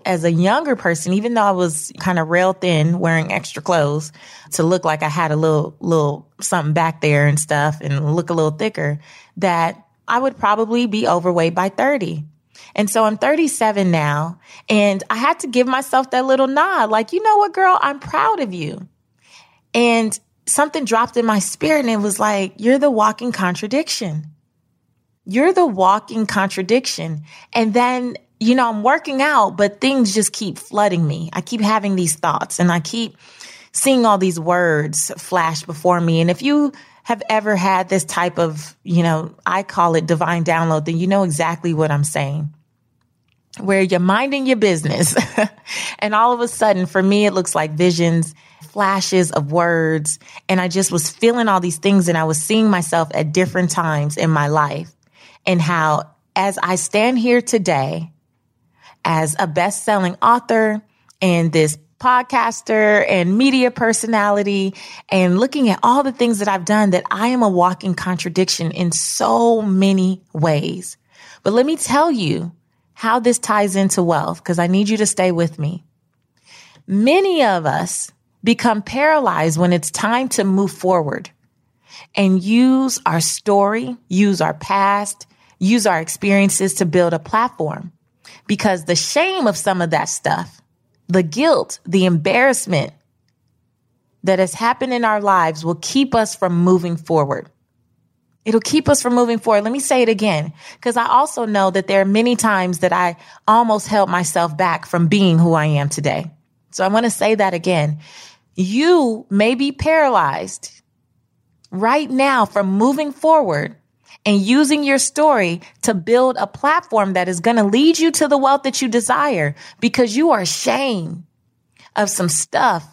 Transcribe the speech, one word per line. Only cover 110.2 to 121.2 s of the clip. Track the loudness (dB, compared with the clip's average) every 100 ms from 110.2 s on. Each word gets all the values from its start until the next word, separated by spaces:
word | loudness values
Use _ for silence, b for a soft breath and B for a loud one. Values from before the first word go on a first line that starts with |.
| 0 -2 -8 -12 -18 -20 _ _ _ _ _ _ _ _ _
right | -4 0 0 0
now | 0 2 2
from | 0 0 0
moving | 2 2 0 -4
forward | -2 2 2 2 -2 -4 -10 _ _ B B 0
and | 2
using | 4 2 4 2
your | 2 0
story | 0 2 2 4 2 -2 B B
to | -2
build | -2 2 2 2 0
a | -6
platform | -2 -2 -2 0 0 0
that | 0 0
is | -2
gonna | 0 2
lead | 2 4 4 4
you | 0
to | 2 2
the | 2
wealth | 2 2
that | 0 -4
you | -2
desire, | 0 0 0 0 0 -2 -6 B -4
because | -2 2 0 2
you | 2
are | 2
ashamed | -2 -4 -2 -2 -2 -4 -6 -10